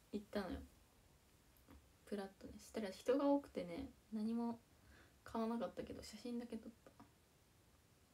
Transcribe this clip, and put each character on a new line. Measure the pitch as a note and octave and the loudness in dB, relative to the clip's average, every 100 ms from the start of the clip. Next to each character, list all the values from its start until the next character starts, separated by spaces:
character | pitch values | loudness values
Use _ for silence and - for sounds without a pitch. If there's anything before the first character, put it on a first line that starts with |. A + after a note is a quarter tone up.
| - | -6
行 | G#3 | -6
っ | - | -2
た | G#3 | -2
の | F3+ | 0
よ。 | C3+ - - - - - - - - - - - - - - - | -4 -8 -16 -20 -20 -20 -20 -20 -20 -20 -20 -20 -20 -20 -18 -6
プ | G3+ | -4
ラ | |
ッ | G3 - | -4 -10
と | - | -14
ね。 | G#3 | -14
そ | - | -8
し | |
た | A3+ | -4
ら | G3 | -4
人 | - - C#4 | 0 6 8
が | C#4+ | 8
多 | C#4+ | 8
く | - | 4
て | - | -4
ね、 | F3 E3+ - - - | -2 -4 -6 -10 -6
何 | G#3+ A3 | 0 2
も | A#3 A#3 A#3 - - - - - - | 2 0 -2 -8 -20 -20 -20 -20 -20
買 | - A#3 | -6 0
わ | A3+ | 2
な | A#3 | 2
か | - | 0
っ | |
た | - | -2
け | A3+ | -6
ど、 | - | -8
写 | - G#3+ | -10 -8
真 | A#3+ A#3+ | -6 -4
だ | A#3+ | -4
け | A3 | -6
撮 | A3+ | -8
っ | - | -16
た。 | - - - - - - - - - - - - - | -20 -20 -20 -20 -20 -20 -20 -20 -20 -20 -20 -20 -20